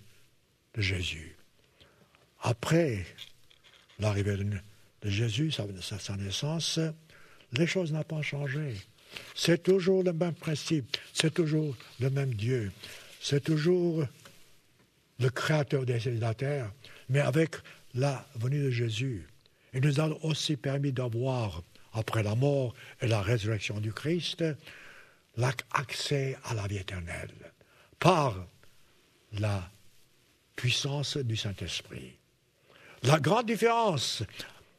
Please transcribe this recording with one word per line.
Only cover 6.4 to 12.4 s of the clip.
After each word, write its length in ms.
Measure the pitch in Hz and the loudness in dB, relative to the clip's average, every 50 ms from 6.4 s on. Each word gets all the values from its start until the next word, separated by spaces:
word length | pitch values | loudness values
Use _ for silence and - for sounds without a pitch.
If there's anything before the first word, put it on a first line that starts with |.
| 143 147 160 165 151 - - 165 160 160 156 - - - - - - - - - - _ 123 | -2 -2 -2 -2 -2 -2 0 0 0 -2 -4 -8 -16 -20 -20 -20 -20 -20 -20 -20 -10 _ 0
les 120 | 143 170 | 2 2
choses 260 | 160 - 190 175 151 | 2 2 0 0 0
n'ont 120 | 156 156 151 | -2 -2 -4
pas 180 | - 156 156 | -4 -4 -4
changé. 540 | 143 - 143 143 143 135 131 151 156 139 110 95 - - - - - - - - - - - | -4 -4 -4 -4 -4 -4 -4 -4 -4 -4 -6 -8 -10 -14 -20 -20 -20 -18 -18 -16 -16 -12 -6
C'est 300 | - - 165 170 170 - | 0 4 4 4 4 6
toujours 400 | 185 190 196 170 190 190 190 180 | 4 4 6 6 4 4 4 4
le 100 | 180 165 | 2 2
même 220 | 160 180 175 156 | 2 0 0 -2
principe, 600 | - - 160 151 - - - 165 147 113 - - - - - - | -2 -2 -2 -2 -2 0 0 0 0 0 -2 -6 -8 -8 -4 0
c'est 180 | - - 156 - | 2 2 2 4
toujours 420 | - 165 151 156 156 151 147 123 - - - - - | 2 2 4 4 2 2 0 -2 -6 -12 -14 -6 -2
le 120 | 123 135 | 0 0
même 200 | 135 139 139 135 | 2 0 0 0
Dieu, 400 | 117 98 | -2 0